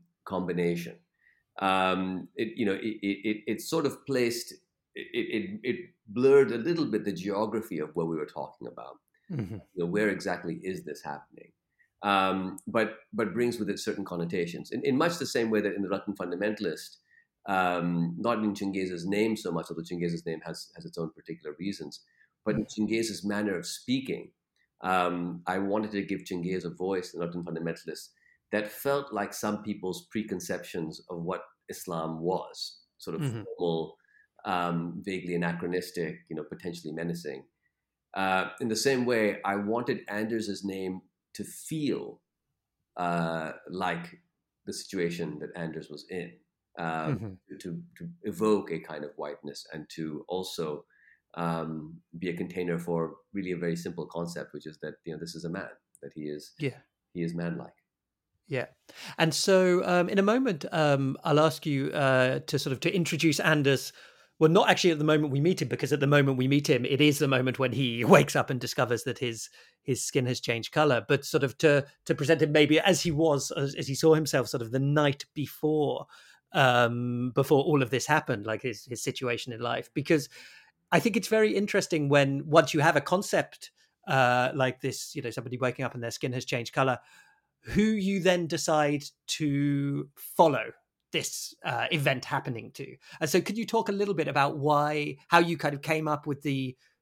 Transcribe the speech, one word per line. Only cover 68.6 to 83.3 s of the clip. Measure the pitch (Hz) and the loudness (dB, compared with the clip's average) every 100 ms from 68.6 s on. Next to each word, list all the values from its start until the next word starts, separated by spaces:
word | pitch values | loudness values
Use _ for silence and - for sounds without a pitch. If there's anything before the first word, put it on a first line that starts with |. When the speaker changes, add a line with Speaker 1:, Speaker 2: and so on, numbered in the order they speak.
Speaker 2:
discovers | 120 - 120 117 | -4 0 2 0
that | 131 117 | -2 -4
his, | 123 113 - - - _ | -4 -6 -12 -16 -20 _
his | - 120 | -4 -4
skin | - 139 123 | 0 0 0
has | 123 | -2
changed | - 117 - | -2 -4 -2
color, | 156 151 117 101 | 2 4 4 2
but | 139 | 0
sort | - 147 | 2 0
of | 127 - | 0 2
to, | 156 143 143 _ | 4 4 2 _
to | - | -4
present | 156 143 160 | -2 4 4
him | 156 | 6
maybe | 151 147 156 | 6 6 6
as | 196 165 | 6 4
he | 175 | 2
was, | 147 160 139 - | 2 4 2 0
as, | - 139 | -4 -4
as | - 139 | -4 -6
he | |
saw | 135 160 | 4 8
himself | 156 151 139 117 | 8 6 0 0
sort | 131 | -2
of | 113 | -2
the | 131 | 0
night | 139 147 147 139 - | 2 4 4 2 -6
before, | 156 131 - 151 156 139 127 - - - - _ | -8 -8 -2 0 2 2 -2 -8 -18 -20 -20 _
um, | 180 131 123 117 120 123 120 123 | 4 6 6 4 2 -2 -2 0
before | 120 135 139 | 2 6 6
all | 135 147 | 6 4
of | 123 | 4
this | 127 - | 0 2
happened, | 151 - 110 107 | 2 2 -4 -2
like | 110 | -4
his, | 131 127 | -4 -8
his | - 117 | -10 -6
situation | 135 - 123 120 131 | -6 -4 -4 -4 -6
in | 113 | -6
life. | 120 120 - | -4 -4 -4
Because | 151 139 156 143 - - - _ _ - | -6 2 2 2 -12 -20 -20 _ _ 0
I | 170 | 2
think | 233 214 | 4 0
it's | - | 2
very | 220 214 196 | 4 4 4
interesting | 202 202 - 160 143 | 2 0 2 0 4
when, | 143 139 139 151 | 6 6 0 4
once | 160 147 | 6 6
you | 151 | 4
have | 160 | 4
a | 160 | 4
concept, | - 185 202 | 2 0 2